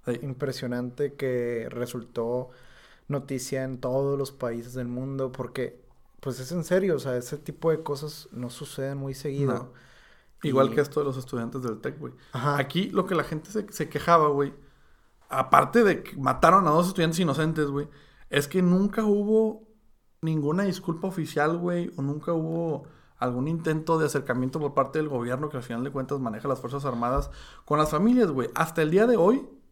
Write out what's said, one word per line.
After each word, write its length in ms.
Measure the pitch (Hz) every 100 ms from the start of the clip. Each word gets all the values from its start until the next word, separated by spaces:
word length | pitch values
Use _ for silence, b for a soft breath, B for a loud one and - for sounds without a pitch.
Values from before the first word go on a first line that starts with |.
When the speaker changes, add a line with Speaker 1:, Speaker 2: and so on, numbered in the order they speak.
Speaker 1:
Sí. 140 | - 117
Speaker 2:
impresionante 880 | 139 127 139 123 123 123 123 123 143
que 540 | 139 135 123 120 117 117
resultó 800 | 117 120 127 110 - 117 123 127 b b b b b -
noticia 560 | 143 139 135 131 131
en 160 | 131 127
todos 380 | 127 131 139 139
los 140 | 131
países 420 | - 123 117 120
del 140 | 127 120
mundo, 440 | 123 135 135 135
porque, 500 | 131 117 - 120 - - _ - -
pues, 200 | 135 127
es 120 | 127
en 120 | 175
serio, 320 | 156 185 196
o 40 | 143
sea, 160 | 131
ese 220 | 123 123 147
tipo 320 | - - 165
de 120 | 156
cosas 440 | 160 139 151 - -
no 180 | 123 123
suceden 480 | 123 143 - 135 139
muy 160 | 135
seguido. 400 | 131 151 139 139
Speaker 1:
No. 160 | 117 131 b b b b b b -
Igual 300 | 151 131 135
Speaker 2:
Y 40 |
Speaker 1:
que 60 | 117
esto 180 | 143 151
de 60 |
los 100 | 143
estudiantes 460 | 131 123 123 117 135
del 180 | 123 107
TEC, 200 | 135 151
güey. 120 | 131 - b
Speaker 2:
Ajá. 240 | 123 139 143
Speaker 1:
Aquí 320 | 139 165 202
lo 160 | 196
que 80 | 185
la 80 | 170
gente 260 | 135 156 -
se, 200 | 110 95
se 160 | - 151
quejaba, 400 | 143 - 170 151
güey, 240 | 143 139 - b b b b b _ _
aparte 540 | 131 - 139 139 233
de 200 | 214 160
que 140 | - -
mataron 500 | 131 127 165 190 170
a 40 |
dos 160 | 156 180
estudiantes 320 | 185 165 165
inocentes, 480 | 175 139 156 156 143
güey, 200 | 139 147 b b b b
es 180 | 143 143
que 140 | 185
nunca 440 | 180 180 202 214
hubo 640 | 214 208 208 220 220 - - _ _ _ _ _
ninguna 420 | 160 156 143 175
disculpa 440 | 202 180 - 160 190
oficial, 500 | 185 151 147 151 170
güey, 340 | 175 175 170 -
o 40 |
nunca 320 | 139 151 160
hubo 520 | 165 160 165 165 135 B B B _
algún 300 | 123 123 143
intento 500 | 165 160 156 156 160
de 80 | 151
acercamiento 520 | 139 - 123 127 160
por 140 | 147
parte 260 | 139 135 156
del 80 | 151
gobierno, 400 | 131 117 127 151
que 60 | 135
al 60 |
final 200 | 110 117
de 60 | 135
cuentas 280 | 135 131 143
maneja 300 | 123 107 143
las 100 | 127
Fuerzas 240 | 123 139
Armadas, 460 | 139 120 120 139 139 B B B
con 140 | - 151
las 100 | 151
familias, 420 | 156 214 247 196
güey. 180 | 131 120
Hasta 280 | - 160 -
el 100 | 156
día 160 | 180 233
de 80 |
hoy 320 | 226 180 269 - - _